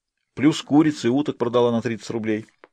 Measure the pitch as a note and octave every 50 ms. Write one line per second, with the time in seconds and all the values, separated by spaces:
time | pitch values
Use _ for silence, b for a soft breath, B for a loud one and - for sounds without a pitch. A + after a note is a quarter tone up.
0 | _ _ _ _ _ _ _ - B2+ D#3+ D#3 - - - C3+ D3+ D#3+ D3+ D3+ -
1 | - A#2 B2+ C#3+ D3 D3 - - A#2+ A#2 A#2 B2 A#2+ A#2+ A#2 A2+ A2 A#2 A2+ G2+
2 | - - A2+ A#2 G#2+ A2 G#2+ A2 A#2 - _ _ - _